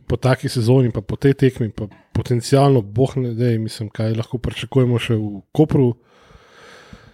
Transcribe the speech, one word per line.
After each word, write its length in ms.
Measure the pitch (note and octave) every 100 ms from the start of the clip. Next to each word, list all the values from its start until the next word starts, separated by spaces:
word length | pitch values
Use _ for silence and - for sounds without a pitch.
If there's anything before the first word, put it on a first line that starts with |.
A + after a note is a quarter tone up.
po 140 | - -
taki 300 | B2+ C3 C#3
sezoni, 420 | C3 A2+ C3 B2
pa 120 | G#2+
po 140 | G2+ -
tej 180 | C#3 C3+
tekmi, 340 | C3 - A2+
pa 160 | - G#2 - _
potencialno, 720 | - - B2 - C#3 C#3 C3
boh 260 | G2+ G#2+ C3 C3+
ne 180 | B2
dej, 240 | A2+ B2 A2+
mislim, 320 | A2 - G#2+
kaj 240 | - A2
lahko 240 | A2+ - A#2+
pričakujemo 640 | - - B2 C3+ B2 A#2+
še 160 | - A2
v 260 | G#2+ G2+ -
Kopru 480 | - D#3 C#3+ B2 A#2 _ _ _ - _ - - - - - -